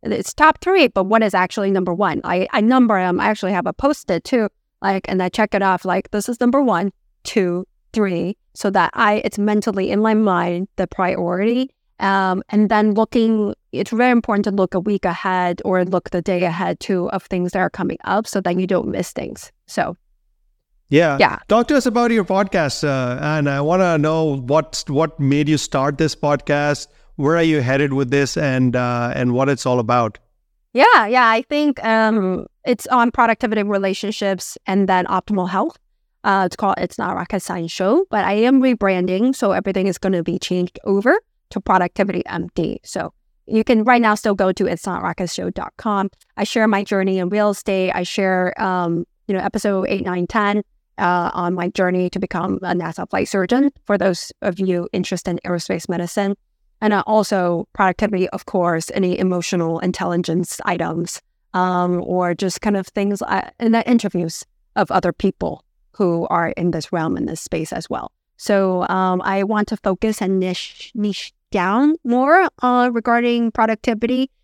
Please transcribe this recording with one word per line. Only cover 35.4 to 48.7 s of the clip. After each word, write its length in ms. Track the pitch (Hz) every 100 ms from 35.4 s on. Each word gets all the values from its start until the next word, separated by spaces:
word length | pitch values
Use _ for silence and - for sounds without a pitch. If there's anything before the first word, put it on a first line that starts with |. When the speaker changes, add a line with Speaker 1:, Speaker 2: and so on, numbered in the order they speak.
| 180
Speaker 1:
health. 300 | 185 277 - _ _ _ _
Uh, 200 | - 196 185
it's 100 | -
called 200 | 202 190
It's 180 | 175 -
Not 180 | 185
Rocket 260 | 208 - 190
Science 300 | - 180 165
Show, 360 | - 190 277 392
but 160 | 214
I 80 | 185
am 300 | 202 233 269
rebranding, 760 | 262 240 202 185 180 185 247 269
so 160 | 208
everything 360 | 185 185 190 190
is 100 | 175
gonna 240 | 190 185
be 160 | 170 170
changed 420 | - 180 180 -
over 300 | - 196 226 381 _ _ _
to 100 | -
Productivity 640 | - 185 175 - 190 180
M 240 | - 170 175
D. 260 | - 160 -
So 300 | - - - _ _ _ -
you 160 | 220
can 220 | 220 233
right 160 | 214 240
now 140 | 220
still 200 | 214 220
go 160 | 202 190
to 160 | 185 185
its 200 | 170 -
not 160 | 180
rocket 260 | 185 170 180
show 220 | - 180
dot 240 | 185 165 _
com. 340 | 226 202 196 _ _ -
I 60 |
share 220 | 214 247 220
my 160 | 202
journey 360 | 202 202 190 190
in 100 | 180
real 220 | 208 208
estate. 420 | 196 - 190 185
I 120 | -
share, 540 | 180 - 190 185 180 -
um, 460 | 196